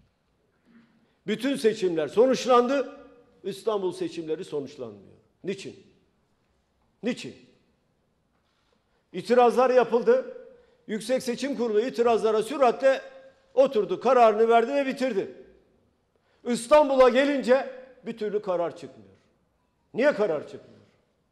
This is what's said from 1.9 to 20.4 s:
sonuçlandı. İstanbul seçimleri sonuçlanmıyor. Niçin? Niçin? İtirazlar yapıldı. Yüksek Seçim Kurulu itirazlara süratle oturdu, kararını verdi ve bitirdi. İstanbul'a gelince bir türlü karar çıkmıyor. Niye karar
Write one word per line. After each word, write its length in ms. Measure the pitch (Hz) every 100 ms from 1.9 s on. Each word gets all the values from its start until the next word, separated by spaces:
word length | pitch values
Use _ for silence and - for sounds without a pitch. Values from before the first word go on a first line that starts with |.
| 160 147
sonuçlandı. 920 | 196 262 240 - 240 247 277 254 - - _ _ _
İstanbul 500 | 185 - - 208 185
seçimleri 520 | - 170 170 156 160
sonuçlanmıyor. 720 | 185 147 131 - 117 101 92 98 _ _
Niçin? 320 | 165 196 - - _ _ _ _ _ _ _ _ _ _ _ _
Niçin? 340 | 214 - 131 - _ _ _ _ _ _ _ _ _ _ _ _ _ _ _ _ _
İtirazlar 580 | 180 - 247 240 220 254
yapıldı. 680 | 254 226 240 208 262 - - - - _ _ -
Yüksek 360 | 208 214 254
Seçim 340 | 240 233 269 220
Kurulu 240 | 233 208
itirazlara 600 | 254 - 233 220 214 214
süratle 600 | 214 294 254 254 269 254 - - - _ _
oturdu, 460 | - 269 220 180 185
kararını 480 | 226 254 226 208 226
verdi 260 | 233 233
ve 120 | 285 269
bitirdi. 480 | - 262 196 147 - - _ _ _ _ _ _ _ _ _
İstanbul'a 640 | 240 233 - 302 285 262 254
gelince 600 | 240 277 285 208 262 269 - - _ 214
bir 120 | 226
türlü 240 | 214 208
karar 340 | 196 180 165 -
çıkmıyor. 340 | 131 117 95 95 _ _ _ _ _ _ _
Niye 200 | 180 285
karar 280 | 220 202 147